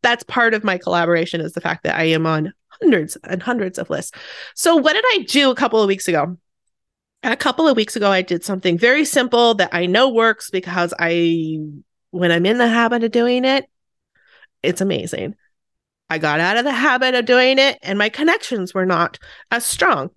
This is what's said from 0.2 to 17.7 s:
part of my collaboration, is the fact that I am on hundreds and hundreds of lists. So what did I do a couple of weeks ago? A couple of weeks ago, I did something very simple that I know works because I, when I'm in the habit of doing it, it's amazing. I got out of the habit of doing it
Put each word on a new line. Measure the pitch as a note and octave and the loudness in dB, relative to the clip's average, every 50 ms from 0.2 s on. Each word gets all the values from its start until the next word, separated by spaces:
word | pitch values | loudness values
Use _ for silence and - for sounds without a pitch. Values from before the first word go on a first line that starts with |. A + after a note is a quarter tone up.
| - | -4
part | - - B3+ A#3+ A3+ A3 | -6 -2 0 2 2 0
of | G#3+ G#3+ | 0 -2
my | G#3 F#3 F3+ | -2 -4 -2
collaboration, | - - F3+ F3 E3+ E3 F3 E3 E3 F3+ - E3+ | -2 -2 0 0 2 2 2 0 0 -2 -4 -6
is | D#3 D#3+ - | -6 -6 -8
the | F3 | -6
fact | - E3+ E3 E3 _ | -6 -6 -6 -4 _
that | - - E3 | -4 -2 0
I | D#3+ | 0
am | D#3+ D#3+ D#3+ D#3+ D#3+ | 0 0 0 0 0
on | D#3+ D#3 D#3 F3+ - _ _ _ | 0 -2 -2 -6 -8 _ _ _
hundreds | - _ A4+ F4 B3 F3+ D#3 D#3+ - - - | -14 _ 2 4 4 4 0 -4 -10 -14 -10
and | - F#3 F#3 | -10 -10 -8
hundreds | F3 A#3+ B3 A#3+ G3+ F#3 F#3+ - | -4 -4 -4 -4 -4 -6 -6 -8
of | F#3 - | -8 -6
lists. | D#3+ - - - - - - - - - - - - | -6 -8 -8 -12 -16 -18 -20 -20 -18 -18 -18 -18 -10
So | - - E4+ E4+ | -2 2 4 4
what | D#4+ C4 D#4 D#4 | 4 4 2 2
did | G#4+ A#4 B4+ | 2 2 2
I | A#4 G4 A#3+ - | 0 0 -2 0
do | - C#4+ C#4+ C4 | 2 2 4 2
a | B3 | 2
couple | B3+ C#4 A#3+ G#3+ A3 | 0 -2 0 2 2
of | G#3+ G3 | 2 2
weeks | G3 F#3+ - - | 0 -2 -2 -2
ago? | E3+ D#3 C#3+ E3+ F3+ E3+ _ _ _ _ _ _ _ _ _ _ _ _ _ _ _ _ - | 0 0 0 -2 -6 -12 _ _ _ _ _ _ _ _ _ _ _ _ _ _ _ _ -4
A | A#3+ A3+ | -4 -4
couple | A3 - D4 B3+ - D#4+ D#4 | -2 -2 -2 0 2 2 2
of | C4+ | 2
weeks | A3+ G#3+ G#3 - | 2 0 -4 -4
ago, | A#3 G#3 G3+ | -2 0 2
I | G3 F#3 | 2 0
did | F#3 F#3 F#3 E3+ - | 0 -2 -6 -6 -4
something | - G3 F#3 - F#3 E3+ E3+ | -6 -6 -2 -2 -2 0 2
very | A3+ A#3+ C4 D4 D#4 | 2 4 4 2 2
simple | C#4 - C#4+ B3 B3 B3 A#3 A#3+ A#3 A3+ | 0 0 0 0 2 2 4 4 4 4
that | G3+ F#3 - - | 2 0 -2 0
I | E3+ F3+ F3+ | -2 -2 0
know | F3+ A3 C4 C4+ | 2 2 2 4
works | A#3 A3+ A3+ A3+ G#3+ - - - | 4 2 2 2 0 -2 -8 -8
because | - F#3 F#3 F3+ F3 F3+ F3 E3+ - - | -8 -6 -6 -4 -4 -2 -2 -2 -2 -4
I, | E3+ E3 E3+ E3+ E3+ E3+ E3 E3 D#3+ D#3 D#3+ D#3 D#3 D3+ D3 D3 - _ _ _ _ _ | -2 -2 0 2 2 2 0 0 -2 -4 -6 -8 -8 -10 -14 -18 -20 _ _ _ _ _
when | - F3+ F3+ E3+ | -6 -2 2 2
I'm | E3+ E3+ F3 | 2 2 2
in | G3 A3+ B3 | 2 2 2
the | A#3+ A#3 | 2 2
habit | A3+ A#3 A#3 A3+ A#3+ A#3 A3+ | 2 2 2 0 0 0 -2
of | A3+ | 0
doing | A3+ A#3+ A#3 B3 B3 B3 B3 | 0 0 0 2 0 0 0
it, | C4 C4+ C#4 C4+ _ _ _ _ _ _ _ _ _ _ _ _ _ _ _ - _ _ _ | 0 0 0 -2 _ _ _ _ _ _ _ _ _ _ _ _ _ _ _ -20 _ _ _
it's | - D#3 F3+ - | -4 -4 -2 -2
amazing. | F#3+ G3 F3+ C3 - F3 - - F#2 - G#3+ _ _ _ _ _ _ _ _ _ _ _ _ _ _ _ | -2 -2 -2 -4 -6 -8 -8 -8 -8 -10 -10 _ _ _ _ _ _ _ _ _ _ _ _ _ _ _
I | D#3+ D#3+ | -6 -2
got | D#3 D3+ D3 D#3 | -2 0 0 2
out | E3 F3+ G3+ A#3 | 0 2 0 0
of | B3 | 0
the | C#4+ | -2
habit | C4+ A#3 B3+ D4+ B3+ B3 C4 B3+ B3+ | -2 0 2 2 2 2 0 0 0
of | B3 A#3+ | 0 2
doing | A#3 B3 B3 B3+ B3+ C4+ C4+ | 4 4 4 4 4 4 4
it | C4+ C#4 | 2 2